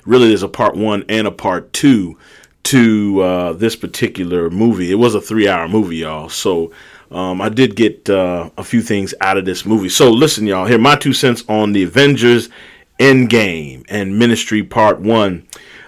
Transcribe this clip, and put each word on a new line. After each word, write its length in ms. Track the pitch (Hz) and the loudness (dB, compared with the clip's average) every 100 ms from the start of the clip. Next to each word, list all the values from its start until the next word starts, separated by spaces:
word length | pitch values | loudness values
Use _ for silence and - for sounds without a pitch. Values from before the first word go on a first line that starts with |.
| - | 0
really, 220 | 127 117 | 4 6
there's 160 | 101 | 4
a 60 | 95 | -2
part 260 | - 107 92 | 0 -2 0
one 300 | 107 101 - | -2 -2 -4
and 180 | 110 107 | -4 -4
a 60 | |
part 400 | 92 98 90 - | -4 -4 -4 -6
two 460 | - 143 117 87 - _ - _ _ | 0 2 2 0 -10 _ -20 _ _
to, 580 | - 135 113 107 104 98 | -2 2 4 2 0 0
uh, 320 | 92 90 87 | 0 -2 -4
this 240 | 82 113 - | -2 -4 -4
particular 720 | 90 - 120 - 87 87 85 | -12 -6 -6 -6 -4 -2 -2
movie. 420 | 90 117 101 87 | 0 0 0 -2
It 40 | 101 | 2
was 200 | 120 104 | 2 0
a 60 | |
three-hour 480 | - 110 101 90 82 | -4 0 0 0 -2
movie, 280 | 110 95 82 | -2 -2 -6
y'all. 300 | 80 78 76 | -8 -10 -10
So, 440 | - 101 85 82 - - - _ | -6 -2 -2 -4 -10 -20 -20 _
um, 280 | 85 92 92 | -8 -6 -4
I 80 | 110 | -4
did 260 | 110 131 101 | 0 0 2
get, 340 | 110 - - | 0 0 -2
uh, 400 | 98 90 87 82 - | 0 0 -4 -8 -14
a 60 | |
few 180 | 95 120 | -4 -2
things 320 | 113 101 95 - | 0 -4 -4 -4
out 160 | 95 95 | -2 -2
of 80 | 92 | -2
this 200 | 90 101 | -6 -2
movie. 240 | 107 92 | -2 -2
So, 200 | - 123 | 2 4
listen, 380 | 113 151 107 107 | 4 2 0 -2
y'all, 180 | 95 95 | -2 0
here, 140 | 117 | 2
my 160 | 131 147 | 4 2
two 180 | 143 | 0
cents 300 | 131 131 117 - | 0 0 -2 -2
on 240 | 107 104 | 0 0
the 120 | 101 | 0
Avengers 680 | 90 107 143 131 120 120 - - - - _ - | 0 2 2 4 4 4 0 -16 -20 -20 _ 2
Endgame 840 | 127 131 120 117 101 82 71 65 - | 4 4 4 2 2 -4 -10 -16 -8
and 300 | 104 98 101 | -6 -4 0
Ministry 460 | 120 113 - 107 | 2 2 -2 -4
Part 360 | 95 117 107 - | -2 2 2 2
One. 480 | 98 113 101 87 _ - - - | 0 0 0 -4 _ -20 -20 -20